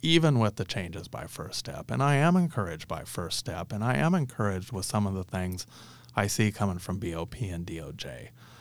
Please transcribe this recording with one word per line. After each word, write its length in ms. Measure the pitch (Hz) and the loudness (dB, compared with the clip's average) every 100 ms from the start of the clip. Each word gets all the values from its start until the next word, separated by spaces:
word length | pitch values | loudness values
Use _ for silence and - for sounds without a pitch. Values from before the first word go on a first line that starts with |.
even 380 | 160 165 156 127 | 4 6 6 6
with 180 | 107 - | 4 0
the 80 | 101 | -4
changes 420 | 104 87 85 - | -4 -4 -6 -8
by 180 | - - | -10 -10
First 320 | - 80 - | -10 -8 -8
Step. 320 | - - - | -8 -10 -4
And 140 | 123 | 0
I 120 | 143 139 | 4 4
am 200 | 160 180 | 6 6
encouraged 540 | 175 - 90 78 - | 4 0 -4 -6 -6
by 160 | 80 - | -8 -6
First 340 | - 85 - | -6 -4 -4
Step, 320 | - 82 - | -4 -6 -4
and 100 | 104 | -2
I 140 | 117 135 | 0 2
am 180 | 160 | 4
encouraged 600 | 180 127 - 104 92 90 | 4 2 0 0 0 -4
with 100 | 95 | -6
some 240 | - 110 101 | -2 0 2
of 60 | |
the 100 | 95 | 0
things 420 | 90 92 92 92 - - - - - - | -2 -2 -2 -4 -8 -18 -20 -20 -6 0
I 100 | 101 | 0
see 240 | - 107 | 4 2
coming 280 | - 104 87 | 4 0 0
from 180 | - 95 | -4 -4
B 180 | 85 82 | -4 -4
O 100 | 85 | -6
P 220 | - 98 | -6 -4
and 180 | 85 85 | -4 -6
D 140 | 82 | -8
O 140 | 71 | -8
J. 380 | - 69 65 - - - - | -10 -10 -12 -14 -20 -20 -20